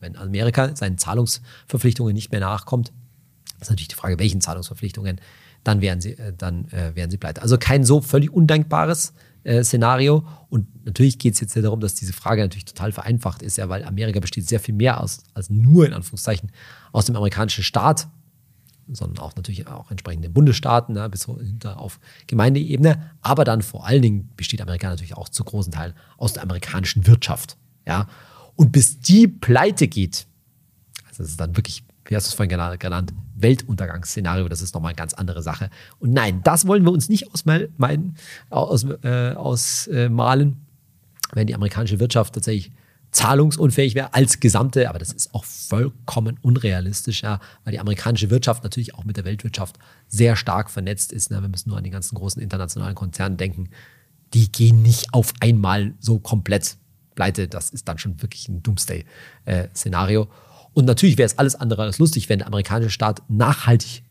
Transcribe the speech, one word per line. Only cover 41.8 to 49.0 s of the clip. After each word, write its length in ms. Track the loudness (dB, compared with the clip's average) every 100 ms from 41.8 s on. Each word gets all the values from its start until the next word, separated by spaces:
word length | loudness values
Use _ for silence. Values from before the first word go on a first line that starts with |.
| -2 0
Wirtschaft 340 | 0 2 0
tatsächlich 380 | -2 -4 -4 -6 -16 _ _ _
zahlungsunfähig 840 | 0 4 4 4 4 2 4 2 0
wäre 180 | 0
als 260 | 4 4 4
Gesamte, 500 | 4 4 2 0 0
aber 100 | -2
das 140 | -10
ist 200 | -8 -8
auch 120 | -8 -10
vollkommen 920 | -14 -4 -2 -2 -4 -8 -4 -4 -2
unrealistisch, 800 | 0 2 2 -2 -4 -6 -6 -6
ja, 160 | -4 -6 -8 _
weil 80 | -10
die 80 | -6
amerikanische 500 | -4 -2 -2 0 2
Wirtschaft 340 | 2 2 0
natürlich 300 | -4 -8 -8
auch 120 | -8